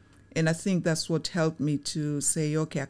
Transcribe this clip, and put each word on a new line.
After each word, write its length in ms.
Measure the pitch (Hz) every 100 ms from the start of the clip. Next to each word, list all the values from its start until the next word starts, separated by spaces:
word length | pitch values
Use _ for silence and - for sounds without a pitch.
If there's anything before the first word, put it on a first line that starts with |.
| - - - 165
And 120 | 160
I 40 |
think 320 | 165 202 180
that's 240 | 170 160 -
what 200 | 160 -
helped 320 | 175 160 160
me 160 | 143 143 -
to 260 | 156 147 147
say, 360 | 139 165 151 156
"Okay, 240 | 156
I 40 | 151